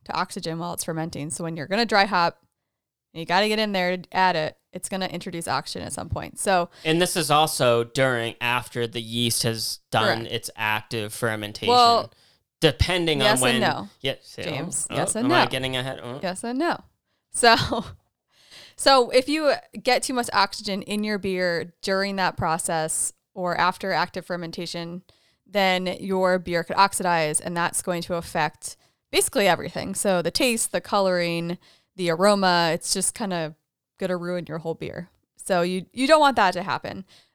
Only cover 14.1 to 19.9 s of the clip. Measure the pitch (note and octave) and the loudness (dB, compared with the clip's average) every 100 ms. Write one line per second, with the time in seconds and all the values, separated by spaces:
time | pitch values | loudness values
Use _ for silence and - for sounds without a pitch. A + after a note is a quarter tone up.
14.1 | - - - - C#3 D#3+ - - - C#3 | -6 -12 -10 -8 -6 -6 -6 -4 -4 -2
15.1 | A3 B3+ F4 A#2 C3 C3 C3 B2+ C3+ A#2+ | -2 2 2 2 -2 -4 -4 -6 -8 -10
16.1 | C3 F#3 F#3 A#3 B3 E4+ - - _ _ | -8 -8 -8 -6 -4 -2 -4 -10 _ _
17.1 | _ _ - A#3+ A#3 - A#3+ - - _ | _ _ 2 4 6 2 -4 -6 -16 _
18.1 | _ _ _ _ - - - - C4+ A#3+ | _ _ _ _ -20 -20 0 6 6 6
19.1 | B3+ C4 D4+ D4 A#3 - A3 A3 | 2 2 0 2 0 -4 -6 2